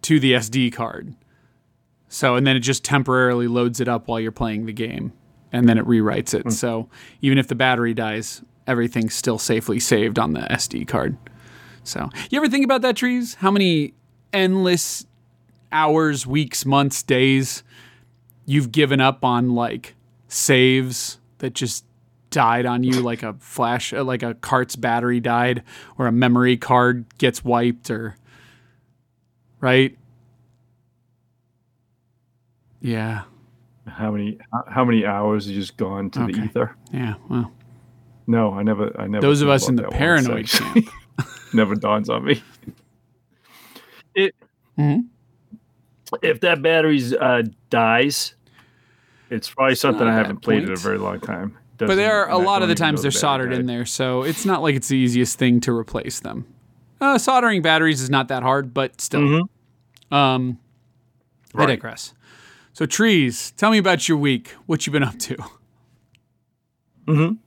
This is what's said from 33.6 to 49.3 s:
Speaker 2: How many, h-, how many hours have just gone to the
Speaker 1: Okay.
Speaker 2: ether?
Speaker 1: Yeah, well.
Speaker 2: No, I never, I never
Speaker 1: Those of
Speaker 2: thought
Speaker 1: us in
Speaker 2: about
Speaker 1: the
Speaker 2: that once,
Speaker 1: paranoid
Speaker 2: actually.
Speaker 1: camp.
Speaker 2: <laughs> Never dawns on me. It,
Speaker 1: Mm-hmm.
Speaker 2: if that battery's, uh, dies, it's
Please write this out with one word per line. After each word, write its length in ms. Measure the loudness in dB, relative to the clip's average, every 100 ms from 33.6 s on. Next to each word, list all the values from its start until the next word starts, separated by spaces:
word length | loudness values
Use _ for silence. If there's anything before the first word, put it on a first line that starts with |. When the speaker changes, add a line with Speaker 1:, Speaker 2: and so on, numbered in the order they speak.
| _ _ -20
Speaker 2:
How 240 | -8 -4
many, 180 | -4 -6
h-, 100 | -8 -10 -10 -4
how 180 | 0 2
many 200 | 2 0
hours 400 | -2 0 -2 -4
have 100 | -8
just 220 | -8 -6
gone 320 | -6 -6 -8
to 80 | -4
the 60 | -4
Speaker 1:
Okay. 100 | -4 -4
Speaker 2:
ether? 300 | -4 -4 -6 _
Speaker 1:
Yeah, 240 | -6 -6 -8 -6
well. 220 | -4 -4 -10 -20 -20 _ _ _ _ -2
Speaker 2:
No, 280 | 0 2
I 100 | 0
never, 340 | -2 -2 -4 -6
I 80 | -6
never 140 | 0
Speaker 1:
Those 200 | 2 2
of 60 | 4
Speaker 2:
thought 40 | 2
Speaker 1:
us 120 | 2
in 80 | 0
Speaker 2:
about 120 | -2
Speaker 1:
the 60 | -2
Speaker 2:
that 100 | 2 2
once, 100 | 2
Speaker 1:
paranoid 160 | -2 -2
Speaker 2:
actually. 360 | -4 2 0
Speaker 1:
camp. 120 | 0 -8 -16 -8
Speaker 2:
<laughs> 360 | -8 -10 -4
Never 220 | 0 2 0
dawns 340 | 0 -2 -2
on 140 | -4 -2
me. 160 | -2 -4 _ -20 -20 _ _ _ _ _ _ _ -20 -20 -20 -20 -20 _ 0
It, 180 | 0 -2 _ _ _ -2
Speaker 1:
Mm-hmm. 220 | 0 2 -2 _ _ _ _ -20 _ _ _ _ -4 -2
Speaker 2:
if 160 | 0 0
that 240 | 0 0
battery's, 500 | 2 4 4 2 0
uh, 300 | -2 2 0 0 -6 _
dies, 640 | 2 4 4 2 -2 -8 _ _ _ _ _ _ _ _ _
it's 220 | _